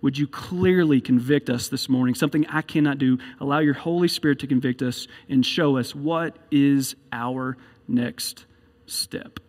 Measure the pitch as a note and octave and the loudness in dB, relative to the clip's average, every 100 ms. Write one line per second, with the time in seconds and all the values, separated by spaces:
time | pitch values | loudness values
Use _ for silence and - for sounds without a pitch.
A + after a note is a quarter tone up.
0 | C#3+ C3+ D3 - - F3+ F3+ F3+ E3 C#3 | 0 0 -4 -4 -8 0 2 4 4 4
1 | - B2+ B2 C#3+ C#3 B2 G#2+ C3+ - B2+ | 4 2 4 0 0 -4 -4 -8 -2 0
2 | B2+ B2 D3 D#3 D3+ D3+ D#3 D#3+ D3 C#3 | 2 0 0 0 0 -2 -2 0 0 2
3 | C3 B2+ - - C#3 D3 D3+ C#3 E3 E3+ | 2 0 -2 -10 -2 0 2 0 -2 0
4 | F3 - D3+ C#3+ C#3 B2+ B2+ B2 B2+ B2 | 0 2 0 0 0 0 0 -2 -4 -6
5 | - - - C3+ B2 - D3+ C3+ A#2 D3 | -12 -20 0 2 2 2 2 2 -2 -6
6 | D3 E3 E3 - _ C#3+ C#3+ C#3 C3 - | -4 -4 -4 -10 _ 2 4 4 0 -8
7 | _ A#2+ A#2+ C3 C3 C3 - - - B2 | _ -6 -4 -4 -6 -8 -14 -20 -4 -2
8 | A#2+ - - - - _ _ _ - - | -2 -6 -10 -10 -20 _ _ _ -12 -10
9 | - - - - | -8 -8 -12 -20